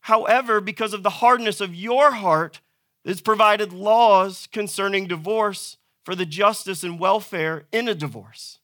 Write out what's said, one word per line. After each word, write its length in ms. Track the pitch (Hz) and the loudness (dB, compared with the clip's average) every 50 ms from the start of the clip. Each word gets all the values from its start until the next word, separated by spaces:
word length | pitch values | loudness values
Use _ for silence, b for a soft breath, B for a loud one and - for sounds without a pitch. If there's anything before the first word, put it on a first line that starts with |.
| _ | _
However, 580 | - 220 226 - - 220 254 262 233 220 208 | 2 0 2 4 2 2 2 2 0 -2 0
because 320 | 190 208 185 - 226 202 208 | -2 -4 -6 -6 -6 -6 -6
of 100 | 202 185 | -2 -4
the 60 | 202 | -4
hardness 500 | - - 240 240 247 240 233 214 196 - | -2 2 4 4 4 4 2 -4 -4 -4
of 160 | 202 185 170 | -8 -10 -8
your 360 | 170 190 233 247 262 294 294 | -10 -6 -2 2 4 4 4
heart, 500 | 254 220 196 180 156 156 165 160 - - _ _ _ _ _ _ _ _ _ | 2 2 0 2 2 2 0 -4 -8 -20 _ _ _ _ _ _ _ _ _
it's 160 | - 196 175 | -8 -8 -4
provided 540 | - 220 220 214 220 208 208 208 214 190 175 | -2 -2 4 4 6 4 4 2 -2 -6 -6
laws 720 | 180 196 214 220 233 240 220 202 190 190 196 185 - - _ | -4 0 2 4 6 6 6 6 6 4 0 -4 -12 -18 _
concerning 580 | - 220 208 196 - - 196 196 196 196 196 | -8 -8 -6 -6 -4 -4 -2 -2 -2 -2 -2
divorce 680 | 180 180 160 156 196 220 220 214 208 190 - - - - _ _ _ _ _ _ | -4 -8 -6 -4 -4 0 0 0 -2 -2 -6 -14 -16 -18 _ _ _ _ _ _
for 100 | - 185 | -10 -6
the 100 | 180 185 | -6 -6
justice 600 | 160 147 175 202 208 220 - - 196 190 151 - | -8 -2 2 2 2 2 0 -8 -10 -8 -8 -8
and 120 | 175 170 | -8 -6
welfare 720 | 160 180 190 196 220 196 - 202 175 160 160 160 151 147 _ - | -2 0 0 0 0 -2 -6 -6 -4 -4 -4 -4 -8 -10 _ -4
in 160 | 226 240 233 | -4 -2 -2
a 40 | 208 | -4
divorce." 680 | 156 151 143 113 113 95 107 _ - - - - _ | -4 -6 -8 -10 -14 -20 -20 _ -20 -20 -20 -20 _